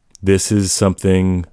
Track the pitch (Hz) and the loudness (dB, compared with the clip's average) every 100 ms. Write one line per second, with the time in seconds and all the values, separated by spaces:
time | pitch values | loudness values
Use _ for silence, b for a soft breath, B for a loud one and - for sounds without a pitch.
0 | _ - 95 95 - 104 95 - 98 87 | _ -8 0 0 2 0 0 0 0 0
1 | 98 92 92 90 87 | 0 2 0 -2 -6